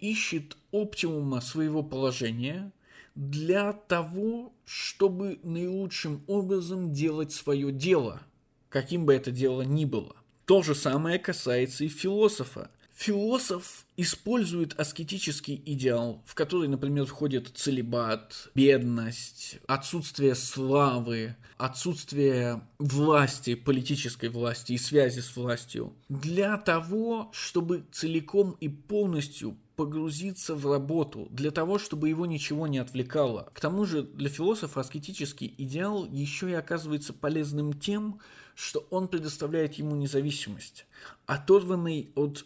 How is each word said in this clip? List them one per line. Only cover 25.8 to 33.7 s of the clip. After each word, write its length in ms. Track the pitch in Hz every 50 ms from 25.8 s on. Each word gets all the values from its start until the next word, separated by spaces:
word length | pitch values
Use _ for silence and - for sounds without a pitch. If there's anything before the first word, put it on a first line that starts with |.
| 117 - - - _ -
для 480 | 139 139 139 160 175 190 202 208 214
того, 720 | 202 - 185 165 165 165 165 202 220 226 233 233 220 220 -
чтобы 520 | - - - - - 175 170 170 180 160 - -
целиком 600 | - - 160 160 165 160 151 - 185 202 196 185 170 -
и 80 | 160 147
полностью 880 | 143 - - - 208 208 208 185 165 147 143 143 - - 113 113 - - _ _ _
погрузиться 800 | - 151 147 151 156 156 160 147 151 185 196 185 - - - 160
в 160 | 147 139 139
работу, 580 | 143 139 139 143 165 165 147 147 - 110 - -
для 200 | 113 123 143 151
того, 280 | 147 165 160 175 202 202
чтобы 300 | - - 156 151 151 156
его 180 | 160 160 175
ничего 400 | 170 160 147 - - 151 151 160
не 120 | 151 139 131
отвлекало. 720 | 123 - - 127 123 123 - 151 139 123 110 95 - - -
К 60 | -
тому 240 | - 151